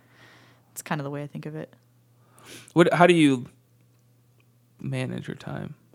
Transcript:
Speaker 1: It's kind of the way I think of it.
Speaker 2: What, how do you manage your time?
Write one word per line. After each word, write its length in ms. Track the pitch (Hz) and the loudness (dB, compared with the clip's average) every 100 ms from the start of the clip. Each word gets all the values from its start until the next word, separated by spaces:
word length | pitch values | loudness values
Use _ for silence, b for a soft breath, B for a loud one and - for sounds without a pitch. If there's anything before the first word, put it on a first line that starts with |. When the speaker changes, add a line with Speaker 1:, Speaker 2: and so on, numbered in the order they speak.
| b b b b b b b | b b b b b b b
Speaker 1:
It's 100 | - | -16
kind 180 | - 156 | -10 -8
of 40 | |
the 60 | 139 | -8
way 120 | 143 | -12
I 40 | 147 | -12
think 200 | 156 151 | -14 -14
of 80 | |
it. 180 | 156 - _ _ _ _ _ B B B B B | -14 -16 _ _ _ _ _ B B B B B
Speaker 2:
What, 180 | 156 175 | 4 4
how 140 | 160 180 | 6 6
do 80 | |
you 320 | 170 147 131 127 _ _ _ _ _ _ _ _ _ _ _ _ _ | 6 4 2 -6 _ _ _ _ _ _ _ _ _ _ _ _ _
manage 480 | 139 131 123 123 - | -10 -8 -6 -8 -12
your 80 | - | -14
time? 380 | - 143 - - _ | -12 -12 -12 -16 _